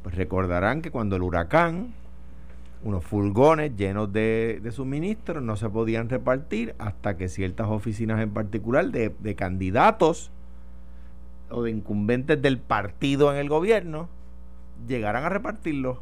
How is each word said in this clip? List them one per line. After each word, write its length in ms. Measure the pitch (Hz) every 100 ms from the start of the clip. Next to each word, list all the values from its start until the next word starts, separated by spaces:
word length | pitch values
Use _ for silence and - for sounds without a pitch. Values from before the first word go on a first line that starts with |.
Pues 140 | 98 90
recordarán 640 | 87 95 92 87 101 147
que 100 | 165
cuando 260 | 131 104 92
el 40 |
huracán, 720 | 90 85 85 156 170 170 240 - - - - - - - - -
unos 200 | 110 95
furgones 720 | - 107 101 101 143 160 151 104
llenos 360 | 98 98 107
de, 480 | 101 110 113 113 101
de 80 | 110
suministros 720 | 110 131 143 180 220 - 160
no 140 | 120 101
se 120 | 113
podían 380 | 107 113 113 117
repartir 680 | 127 123 131 156 214 226 -
hasta 380 | 110 - 107 87
que 100 | 92
ciertas 400 | - 95 90 107
oficinas 540 | 107 113 107 110 110
en 100 | 110
particular 540 | 104 107 104 110 135 185
de, 260 | 127 110 -
de 160 | 104 98
candidatos 960 | 95 92 92 107 196 220 160 170 - - - - - - - - - - - - -
o 140 | 117
de 80 | 117
incumbentes 680 | 110 98 104 104 123 143 151
del 160 | 135 127
partido 760 | - 110 98 - 139 139 143
en 60 | 139
el 100 | 143
gobierno 580 | 151 190 220 175 156 170 - - - - - - - 117
llegaran 380 | 127 104 113 160
a 40 |
repartirlos. 680 | 190 - 220 170 143 131 127